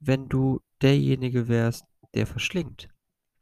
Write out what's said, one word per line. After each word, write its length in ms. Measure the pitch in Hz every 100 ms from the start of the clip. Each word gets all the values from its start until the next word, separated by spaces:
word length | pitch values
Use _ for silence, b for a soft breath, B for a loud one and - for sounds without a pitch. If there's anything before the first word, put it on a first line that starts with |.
wenn 280 | 147 131 135
du 320 | 131 131 127 - _
derjenige 640 | 135 143 135 135 127 123 117
wärst, 380 | 117 117 117 - _ _
der 120 | 110 110
verschlingt? 600 | - - 185 151 - - _ _ _ _ _